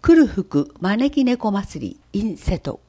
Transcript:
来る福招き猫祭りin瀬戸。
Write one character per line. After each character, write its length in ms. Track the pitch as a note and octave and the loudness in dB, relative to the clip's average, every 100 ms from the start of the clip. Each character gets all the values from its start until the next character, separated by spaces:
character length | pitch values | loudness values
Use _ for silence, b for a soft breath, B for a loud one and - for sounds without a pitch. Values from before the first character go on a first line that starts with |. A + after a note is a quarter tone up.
来 200 | - E4 | 6 6
る 60 | B3 | 6
福 460 | F#3 F#3 C#3+ C#3+ - | 0 -2 -2 -2 -4
招 320 | F#3 G#3+ C#4 | -2 0 0
き 120 | C#4+ | 0
猫 280 | B3 B3 A3 | 0 0 -2
祭 480 | G3+ G3 D#3+ A2+ - _ | -4 -6 -10 -10 -12 _
り 60 | G3+ | -6
in 180 | A3 E3+ | -4 -4
瀬 220 | - F3+ | -4 -4
戸。 200 | - - | -6 -10